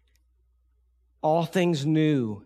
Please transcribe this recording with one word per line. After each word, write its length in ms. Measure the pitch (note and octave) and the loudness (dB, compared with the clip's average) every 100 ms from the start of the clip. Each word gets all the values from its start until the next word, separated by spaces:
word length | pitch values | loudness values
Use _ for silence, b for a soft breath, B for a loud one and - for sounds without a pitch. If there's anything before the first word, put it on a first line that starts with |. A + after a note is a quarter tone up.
| B B _ _ _ _ _ _ _ _ _ _ | B B _ _ _ _ _ _ _ _ _ _
All 240 | D#3 E3 D#3+ | 0 0 0
things 400 | F#3+ F3 D#3 D3 | 0 0 0 0
new 580 | D#3 D#3 C#3+ A2+ G#2 | 2 2 0 -2 -8